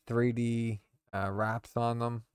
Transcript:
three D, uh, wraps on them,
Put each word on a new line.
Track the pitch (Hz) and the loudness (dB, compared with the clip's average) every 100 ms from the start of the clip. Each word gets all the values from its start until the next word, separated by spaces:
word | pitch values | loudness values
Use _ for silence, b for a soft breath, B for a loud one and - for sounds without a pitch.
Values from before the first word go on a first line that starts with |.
| - | -2
three | 117 123 | 2 2
D, | 117 117 117 117 104 _ _ _ | 2 0 0 -2 -4 _ _ _
uh, | 98 95 | -4 -2
wraps | 101 110 113 - 120 | 0 0 -2 -4 0
on | 117 117 | 0 0
them, | 117 117 - | -2 -4 -8